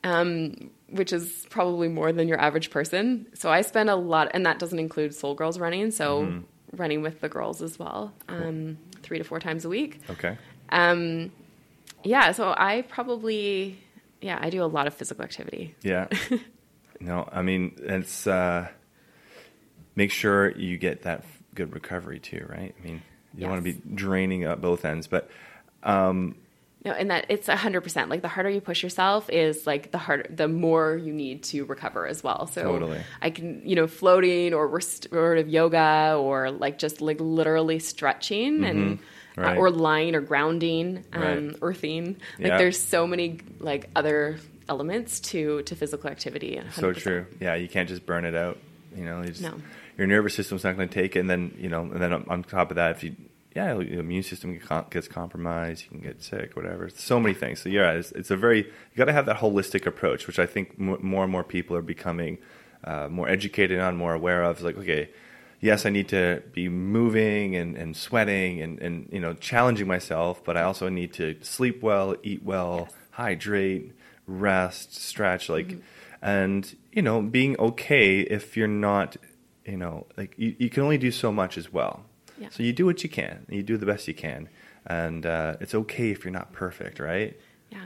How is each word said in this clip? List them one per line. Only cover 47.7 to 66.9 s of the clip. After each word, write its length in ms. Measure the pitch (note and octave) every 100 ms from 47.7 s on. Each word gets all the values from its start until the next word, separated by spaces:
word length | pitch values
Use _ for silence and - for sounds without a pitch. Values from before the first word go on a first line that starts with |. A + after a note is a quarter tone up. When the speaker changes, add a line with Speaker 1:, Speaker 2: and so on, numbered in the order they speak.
| G2 F2+
Speaker 2:
just 160 | F2+ -
burn 180 | F2
it 100 | E2+ E2
out. 220 | F2 - - - - F#2
You 80 |
know, 160 | E2+ E2+
you 60 | F2
just, 140 | E2
Speaker 1:
No. 120 | E3+ - D3 - - -
Speaker 2:
your 100 | G2
nervous 280 | G#2 G#2
system's 280 | - G2+ F#2+
not 120 | F#2+ F#2
gonna 120 | F2+
take 280 | - F#2 F#2
it. 40 |
And 100 | F#2
then, 240 | F2+ F2 -
you 100 | F#2
know, 140 | E2
and 180 | E2+ F2
then 120 | F2
on, 120 | F2 -
on 140 | F2+
top 260 | F2 F#2+ E2+
of 60 | F2
that, 160 | E2+ E2
if 60 |
you, 100 | E2+ - - _ _ -
yeah, 220 | F#3+ A2+
your 220 | F2 F2
immune 220 | E2 F2+
system 280 | F#2+ F2+ F2+
get 100 | E2+
com-, 220 | - D#2+ -
gets 180 | F2+ -
compromised, 760 | - E2+ E2+ E2+ E2 E2+ D#2+
you 40 | -
can 100 | D2+
get 200 | C#2 -
sick, 320 | - - -
whatever. 360 | - F2+ F2+ F2
So 280 | - - A#2+
many 140 | A2+
things. 260 | F#2+ B1+ B1
So 60 | F2+
yeah, 220 | G2 F#2
it's, 200 | E2 F2
it's 180 | - F2+
a 60 | F#2+
very, 220 | A#2 A2+
you 320 | G2+ - - -
gotta 160 | C3+
have 100 | D3 C3
that 120 | G#2+
holistic 480 | A2 G2+ F#2+ G2 F2+
approach, 400 | - F2+ - -
which 120 | -
I 80 | F2
think 280 | - F#2 -
m-, 200 | F#2+ F#2+
more 220 | F#2+ F#2+
and 100 | F#2+
more 100 | F#2
people 320 | F2 F2+ E2+ F2
are 60 |
becoming, 560 | E2+ F2 F#2 E2+ E2 F2 - - - -
uh, 240 | - D2+ D2
more 200 | F2 C2
educated 500 | F#2+ G2+ - F#2+ F#2
on, 160 | F#2 F2
more 180 | F2
aware 280 | E2 F2 F2
of. 140 | F2 E2+
It's 80 |
like, 120 | E2+ F2
okay, 300 | F#2 D2+ D2 - - - - _
yes, 260 | G#2+ G#2 G#2+
I 40 |
need 180 | G2+ F#2+
to 320 | G2 F2+ E2+ -
be 160 | - F2+
moving 880 | F2+ F#2